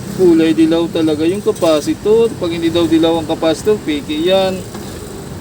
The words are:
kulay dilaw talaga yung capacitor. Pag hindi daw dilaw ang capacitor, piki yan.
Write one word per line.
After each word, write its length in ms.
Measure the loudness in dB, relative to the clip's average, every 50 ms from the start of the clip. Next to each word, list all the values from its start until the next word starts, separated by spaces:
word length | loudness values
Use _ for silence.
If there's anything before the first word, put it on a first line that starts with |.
| -12 -8 -2
kulay 340 | 2 4 6 6 6 4 4
dilaw 400 | 4 4 2 2 2 2 0 -2
talaga 320 | -2 0 0 0 0 0 0
yung 180 | 0 -2 0
capacitor. 840 | 0 -2 -2 0 2 2 2 2 0 -2 -4 -2 0 2 4 4 4 2 0
Pag 260 | -4 -6 -6 -4 -2
hindi 160 | -2 -2 0
daw 160 | 0 2 2
dilaw 320 | 2 2 4 2 2 0 -2
ang 40 | -4
capacitor, 500 | -4 -2 0 0 -2 0 0 0 0 0
piki 480 | 0 -4 -4 -4 -4 -6 -4 -2 0
yan. 320 | 2 2 2 2 0 -2 -6 -8 -10 -12 -12 -12 -12 -12 -14 -14 -14 -14 -14 -14 -14 -12 -6